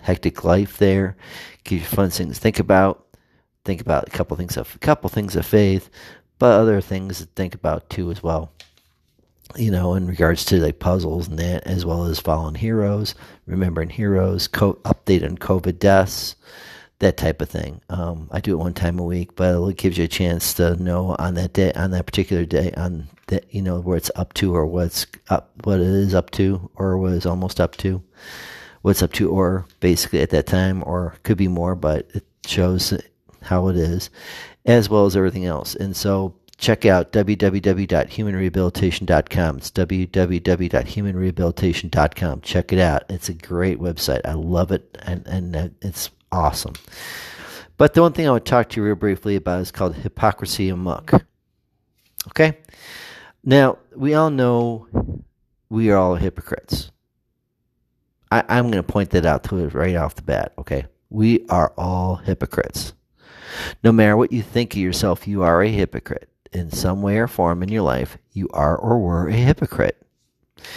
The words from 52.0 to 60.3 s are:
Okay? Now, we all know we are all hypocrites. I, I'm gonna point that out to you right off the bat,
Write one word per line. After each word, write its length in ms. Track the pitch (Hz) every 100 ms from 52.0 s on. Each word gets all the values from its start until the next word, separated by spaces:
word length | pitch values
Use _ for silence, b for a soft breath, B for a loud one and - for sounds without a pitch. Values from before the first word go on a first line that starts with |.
| _ - -
Okay? 300 | - 156 151 - B B B B B B _
Now, 340 | 131 139 135 - _
we 200 | - 139
all 160 | 151 160
know 920 | 139 123 120 120 113 - - - 90 - _ _ _ _
we 220 | 110 110
are 60 | 98
all 200 | 90 87
hypocrites. 720 | 92 - - - - - - _ _ _ _ _ _ _ _ _ _ _ _ _ _
I, 120 | 113 -
I'm 220 | 120 120
gonna 120 | 101
point 280 | - 104 95
that 160 | 92 82
out 180 | 71
to 140 | - 95
you 100 | 78
right 260 | 67 87
off 200 | 87 71
the 80 | -
bat, 320 | -